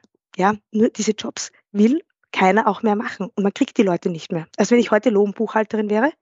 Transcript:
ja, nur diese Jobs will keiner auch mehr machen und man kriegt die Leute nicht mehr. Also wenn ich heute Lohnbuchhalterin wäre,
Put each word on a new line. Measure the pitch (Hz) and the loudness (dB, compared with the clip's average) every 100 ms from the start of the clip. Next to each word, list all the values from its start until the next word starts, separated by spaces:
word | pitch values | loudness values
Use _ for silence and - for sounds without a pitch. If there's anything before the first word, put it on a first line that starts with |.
| _ _ _ - | _ _ _ -2
ja, | 190 214 _ | 0 0 _
nur | 214 233 | 0 0
diese | - 214 | 0 -4
Jobs | 214 226 - - - _ | -4 -8 -12 -14 -16 _
will | 202 220 311 - _ _ | 2 2 2 -4 _ _
keiner | - 190 202 214 | 0 2 4 0
auch | 185 | -2
mehr | 220 208 | -2 -2
machen | 233 - 185 | -4 -10 -8
und | - | -4
man | 196 | -4
kriegt | - 269 - | -2 -2 0
die | |
Leute | 196 170 190 | 0 0 -4
nicht | 165 - | -8 -8
mehr. | 170 160 - | -8 -6 -4
Also | 208 | 2
wenn | 240 | 2
ich | - | 4
heute | 214 247 | 2 2
Lohnbuchhalterin | 202 208 196 220 220 214 220 208 | 2 0 -2 -4 -2 -2 -4 -2
wäre, | 214 277 - | 0 0 -4